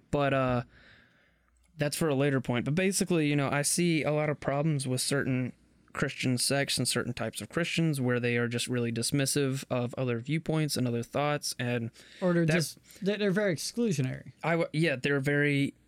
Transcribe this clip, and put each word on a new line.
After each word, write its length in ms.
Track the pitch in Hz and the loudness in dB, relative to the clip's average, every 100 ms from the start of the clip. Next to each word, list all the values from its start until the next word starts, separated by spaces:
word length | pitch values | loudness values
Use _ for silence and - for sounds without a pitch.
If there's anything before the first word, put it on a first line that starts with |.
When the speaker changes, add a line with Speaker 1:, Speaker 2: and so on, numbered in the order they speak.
| _ | _
Speaker 1:
but, 220 | 147 139 | 0 2
uh, 300 | 135 127 123 - - - - _ _ _ _ _ _ _ 151 | 2 2 0 -2 -12 -20 -20 _ _ _ _ _ _ _ -4
that's 180 | 147 - | -4 0
for 120 | 165 | 2
a 60 | |
later 260 | 135 143 135 | 2 4 2
point. 240 | 127 120 | 2 0
But 100 | 131 | 0
basically, 540 | 160 190 185 185 170 147 | 2 2 0 0 2 2
you 60 | 147 | 2
know, 120 | 135 | 2
I 120 | 143 | 0
see 400 | 143 - 175 160 | 0 2 2 2
a 80 | 143 | 2
lot 160 | 151 151 | 0 0
of 80 | 143 | -2
problems 460 | - 139 160 143 131 | 0 0 2 0 0
with 140 | 127 | -2
certain 520 | - 139 131 127 123 - _ _ _ | 0 0 2 0 -2 -8 _ _ _
Christian 440 | - 139 - 135 123 | -4 -4 -2 -2 0
sects 400 | - 139 139 - | 0 0 0 -2
and 80 | 123 | -2
certain 260 | 123 - | -2 -2
types 280 | - 113 - | -4 -6 -8
of 80 | 107 | -6
Christians 520 | 165 170 - 165 139 | -4 -2 0 0 2
where 200 | 127 123 | 0 0
they 160 | 120 120 | 0 0
are 100 | 120 | 0
just 180 | 120 - | -2 -2
really 240 | 123 117 | -2 0
dismissive 720 | 117 117 147 135 147 135 135 - | -2 0 0 0 0 0 -2 -4
of 240 | 127 120 - | -2 -2 -4
other 200 | 127 117 | -2 -2
viewpoints 560 | 127 160 - 156 151 - | -2 -4 -2 0 0 0
and 100 | 127 | -2
other 160 | 117 | -2
thoughts, 520 | 117 143 147 147 - - | -4 -2 -2 -2 -4 -4
and 320 | 123 123 113 - - - | -2 -2 -4 -10 -20 -2
Speaker 2:
Or 140 | 185 | 2
they're 120 | 170 160 | 4 4
Speaker 1:
that 60 | |
Speaker 2:
just, 260 | 170 147 - - - | 2 0 -6 -20 -6
they're, 140 | 190 208 | -4 0
they're 120 | 208 | 0
very 240 | 185 202 147 | 2 0 -2
exclusionary. 760 | - - 233 143 131 135 - - | -4 -2 0 0 -2 -4 -12 -6
Speaker 1:
I 60 | 156 | -2
w-, 160 | 165 - | 0 0
yeah, 240 | 151 165 127 | 0 0 0
they're 240 | 143 143 | 0 0
very 540 | 139 143 147 139 139 - | 2 2 2 2 0 -4